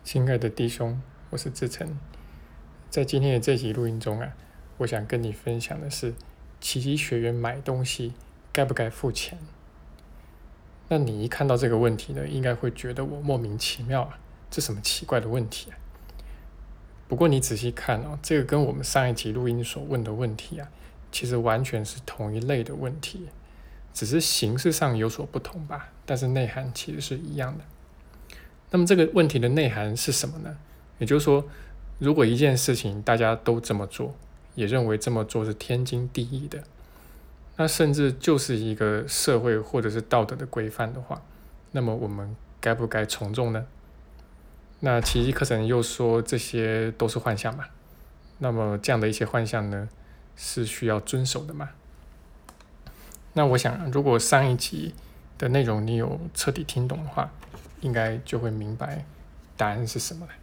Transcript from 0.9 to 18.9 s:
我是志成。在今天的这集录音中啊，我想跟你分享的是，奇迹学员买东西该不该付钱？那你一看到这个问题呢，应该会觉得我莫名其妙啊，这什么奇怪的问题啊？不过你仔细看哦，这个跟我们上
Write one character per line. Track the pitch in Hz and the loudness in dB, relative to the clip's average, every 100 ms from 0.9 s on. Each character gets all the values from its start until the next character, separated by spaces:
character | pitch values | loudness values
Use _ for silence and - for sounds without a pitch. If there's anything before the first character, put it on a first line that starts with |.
| 123 - - - | -4 -10 -18 -10
我 | 131 | -8
是 | 143 | -8
志 | 127 123 | -6 -6
成。 | - 156 143 - - - - - - - - - | -6 -8 -8 -12 -18 -18 -20 -20 -20 -20 -20 -4
在 | - 131 | -2 2
今 | 139 | 2
天 | 139 | 4
的 | 123 | 4
这 | 127 127 | 4 2
集 | 120 | 0
录 | 110 117 | -2 -2
音 | 113 | -2
中 | 110 107 | -4 -4
啊， | 131 - - - - - | -6 -12 -20 -20 -20 -4
我 | 123 | -2
想 | 110 107 | -2 -2
跟 | 120 | -2
你 | 113 | -2
分 | 104 - 117 | -4 -4 -4
享 | - 156 | -4 -8
的 | 147 | -6
是， | - 120 113 - - - - | -4 -6 -6 -14 -20 -20 -10
奇 | - 135 | -6 -2
迹 | 131 147 | 0 0
学 | - 120 | 0 0
员 | 117 120 | 0 0
买 | 117 131 | -2 -4
东 | 135 127 127 | -4 -2 -2
西 | - 117 123 - - - | -4 -6 -8 -18 -20 -2
该 | - 131 | 0 2
不 | |
该 | 123 113 | 2 -2
付 | - 131 | 0 -2
钱？ | 110 - 175 156 - - - - - - - - - - - - - - | -2 -6 -10 -14 -18 -20 -20 -20 -20 -20 -20 -20 -20 -20 -20 -20 -20 0
那 | 160 | 2
你 | 127 107 | 2 0
一 | 117 | -4
看 | - 139 | 0 2
到 | 120 | 4
这 | 127 | 4
个 | 113 | 6
问 | 120 110 | 4 2
题 | - | -4
呢， | 139 143 | -6 -4
应 | 143 | 0
该 | 127 117 | 0 0
会 | 123 | -2
觉 | 117 123 | -4 -6
得 | 123 139 | -4 -4
我 | 143 | -4
莫 | 143 131 | 0 0
名 | 113 107 | 0 -4
其 | - - | -4 -4
妙 | 120 135 | 0 0
啊， | 123 - - - - | 0 -8 -18 -20 -6
这 | - | -4
什 | - | -2
么 | 104 | -4
奇 | - - 165 | -2 -4 0
怪 | 123 | 0
的 | 110 | 2
问 | 123 113 | -2 -2
题 | - - | -6 -12
啊？ | - - - - - - - - - - - - - - | -16 -18 -18 -16 -16 -16 -16 -18 -18 -18 -18 -20 -20 -6
不 | 127 | 4
过 | 170 | 6
你 | 135 | 6
仔 | 127 107 | 2 -2
细 | 120 | -2
看 | - - 113 | -2 -2 -2
哦， | 151 147 | -2 -8
这 | - 156 | 0 0
个 | |
跟 | 131 147 | 4 2
我 | 135 | 2
们 | 131 | 0
上 | 131 | 0